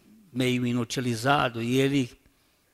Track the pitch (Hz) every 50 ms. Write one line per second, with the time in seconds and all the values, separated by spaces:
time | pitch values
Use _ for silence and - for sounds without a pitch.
0 | _ - - - - _ - 123 131 127 123 123 123 120 120 123 117 - - 139
1 | 123 123 117 110 113 135 143 147 143 127 117 117 117 120 127 131 135 139 139 143
2 | 123 - - - _ _ _ _ _ _ _ _ _ _